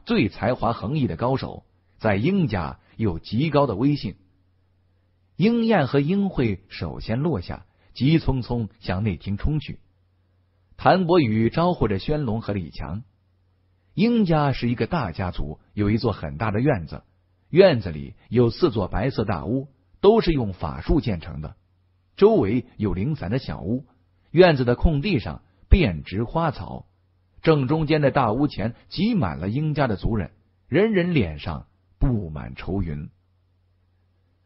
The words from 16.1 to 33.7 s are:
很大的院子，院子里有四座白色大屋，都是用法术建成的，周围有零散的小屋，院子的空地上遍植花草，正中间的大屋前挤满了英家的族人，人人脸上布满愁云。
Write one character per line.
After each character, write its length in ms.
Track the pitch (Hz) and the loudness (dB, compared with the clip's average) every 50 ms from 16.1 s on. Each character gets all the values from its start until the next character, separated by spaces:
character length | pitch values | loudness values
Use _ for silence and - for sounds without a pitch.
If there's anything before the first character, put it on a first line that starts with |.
| 92 | -2
很 240 | - - 76 69 76 | -4 -6 -10 -8 -6
大 140 | 113 110 | -4 -4
的 100 | 95 - | -2 0
院 260 | 123 151 135 92 78 71 | 0 0 0 0 -4 -8
子， 160 | 76 - - _ _ _ _ _ _ _ _ _ | -12 -16 -16 _ _ _ _ _ _ _ _ _
院 320 | - 165 202 - 127 117 | 4 6 6 6 6 4
子 100 | 92 92 | -2 -6
里 220 | 78 73 69 67 - - _ _ | -8 -8 -10 -12 -14 -20 _ _
有 200 | - 117 123 117 | 2 4 4 4
四 220 | 113 - 185 156 | 4 2 2 2
座 160 | 98 117 92 85 | 2 0 -2 -2
白 220 | - 90 107 135 | -2 -2 -2 -2
色 160 | - - 107 | -2 -2 -2
大 180 | 101 101 76 67 | -2 -2 -4 -4
屋， 240 | 82 123 139 139 - _ _ _ _ _ _ | -4 -4 -4 -4 -8 _ _ _ _ _ _
都 220 | - 196 226 226 | 6 6 6 6
是 100 | - 180 | 4 2
用 220 | 165 135 117 101 90 | 0 0 -2 -4 -4
法 260 | - - 80 65 69 | -6 -6 -6 -6 -8
术 220 | - - 175 151 | -2 0 0 2
建 180 | - 120 98 80 | 2 0 -4 -4
成 220 | - - 65 69 | -6 -10 -10 -10
的， 160 | 78 - - - _ _ _ _ _ _ _ _ _ _ _ | -10 -12 -14 -16 _ _ _ _ _ _ _ _ _ _ _
周 200 | - 190 214 226 | 4 4 6 6
围 300 | 185 117 92 113 127 - - _ - | 6 4 2 0 0 -2 -4 _ -4
有 160 | 104 101 82 | -2 -2 -2
零 240 | 90 101 147 156 - | -2 -2 -2 -4 -4
散 120 | - 87 | -4 -4
的 80 | 113 135 | -4 -4
小 220 | - - 76 53 | -4 -6 -10 -8
屋， 260 | 62 87 120 131 - - _ _ _ _ _ _ _ _ | -6 -4 -4 -4 -6 -10 _ _ _ _ _ _ _ _
院 240 | - 156 185 175 156 | 4 6 6 6 6
子 80 | 127 131 | 4 2
的 120 | 120 120 | 2 2
空 260 | - - 170 156 139 | 2 2 2 2 2
地 180 | 143 214 185 113 | 0 0 0 -2
上 220 | - 90 69 - - _ _ _ _ _ | -2 -4 -8 -12 -14 _ _ _ _ _
遍 340 | - 104 - 107 85 76 67 | 6 6 6 2 0 -4 -6
植 180 | - 92 101 117 | -6 -6 -4 -4
花 280 | 117 - 165 170 156 | -4 -2 -2 -2 -2
草， 340 | 110 - 95 - 65 62 - - _ _ _ _ _ _ _ _ _ - | -2 -4 -8 -10 -12 -12 -14 -18 _ _ _ _ _ _ _ _ _ -2
正 260 | - 160 160 147 131 123 | 2 4 4 4 2 0
中 200 | 156 160 160 139 | 0 0 2 2
间 120 | 156 156 | 2 2
的 100 | 147 135 | 2 2
大 220 | - 143 131 110 | 2 2 2 2
屋 160 | 104 131 147 143 | 2 0 0 -2
前 260 | - - 92 120 120 - _ _ | -2 -4 -4 -6 -6 -8 _ _
挤 280 | - - 190 226 247 | -4 -2 0 0 2
满 220 | 190 123 85 73 67 | 0 0 0 -2 -4
了 100 | 85 98 | -4 -4
英 240 | 110 143 156 156 147 | -2 -2 -2 -2 0
家 140 | 151 139 120 | 0 0 0
的 100 | 104 90 | 0 -2
族 180 | - 92 113 | -2 -2 -2
人， 160 | 107 85 - - _ _ _ _ _ _ _ | -2 -2 -4 -8 _ _ _ _ _ _ _
人 240 | 120 165 208 226 214 | 0 2 2 4 2
人 200 | 180 170 180 175 | 2 0 2 2
脸 260 | 147 98 82 76 73 | 0 0 0 -4 -8
上 280 | - 90 78 67 - - _ _ _ _ _ _ | -8 -8 -8 -8 -10 -14 _ _ _ _ _ _
布 300 | - 139 120 104 104 80 | 0 2 2 0 -2 -6
满 260 | 76 71 57 58 65 | -8 -10 -10 -10 -12
愁 260 | - - 78 87 101 | -12 -8 -6 -4 -4
云。 280 | 90 85 76 73 80 - - _ _ _ _ _ _ _ _ _ _ _ | -4 -4 -6 -8 -10 -12 -16 _ _ _ _ _ _ _ _ _ _ _